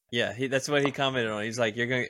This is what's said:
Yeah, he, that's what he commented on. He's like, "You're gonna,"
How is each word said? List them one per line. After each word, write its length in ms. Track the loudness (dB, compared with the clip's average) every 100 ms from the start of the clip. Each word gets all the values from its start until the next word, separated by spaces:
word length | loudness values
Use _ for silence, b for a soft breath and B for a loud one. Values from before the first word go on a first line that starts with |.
| -6
Yeah, 200 | -2 -2
he, 140 | -2 0
that's 220 | 0 2
what 160 | 2
he 80 | 2
commented 400 | 2 0 2 0
on. 100 | -2
He's 160 | -2 0
like, 160 | 0
"You're 120 | 0 0
gonna," 180 | 0 -2